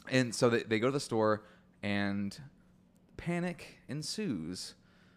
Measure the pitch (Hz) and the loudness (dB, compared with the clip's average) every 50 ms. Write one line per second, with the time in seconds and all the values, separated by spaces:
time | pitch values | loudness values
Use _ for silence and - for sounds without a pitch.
0 | - - 127 127 127 117 104 - 135 120 113 117 - 107 110 110 110 131 135 143 | -8 0 2 2 2 2 2 4 4 6 4 4 2 2 2 4 4 2 2 0
1 | - - 120 110 110 107 107 104 - - - - _ _ _ _ - 101 101 101 | -2 0 2 4 4 4 4 2 -2 -14 -20 -20 _ _ _ _ -4 -2 0 0
2 | 101 98 98 101 101 98 - - - - - - - - - - _ _ _ _ | 0 0 0 -2 -4 -4 -6 -10 -16 -18 -20 -20 -20 -20 -20 -20 _ _ _ _
3 | _ _ - - - 165 175 175 170 180 170 - - - - - - - - 151 | _ _ -16 -10 -6 -4 -2 -2 -2 -4 -6 -8 -14 -18 -20 -20 -12 -8 -8 -6
4 | 151 - - - 214 185 113 82 80 78 90 - - - - - _ - - - | -6 -6 -4 -4 -2 -2 -2 -2 -4 -6 -6 -8 -10 -12 -14 -18 _ -20 -20 -20
5 | - - _ | -20 -20 _